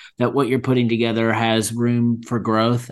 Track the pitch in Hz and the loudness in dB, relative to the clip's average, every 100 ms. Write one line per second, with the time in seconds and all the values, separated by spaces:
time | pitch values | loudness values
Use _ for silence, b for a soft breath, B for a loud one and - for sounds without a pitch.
0 | B - 120 135 120 131 127 127 117 113 | B -4 0 0 0 0 0 0 2 0
1 | 117 113 113 113 113 113 107 117 120 120 | 0 0 0 0 2 2 0 -2 0 2
2 | 117 117 - 120 107 110 117 120 120 | 0 -2 -4 -4 0 0 2 0 -4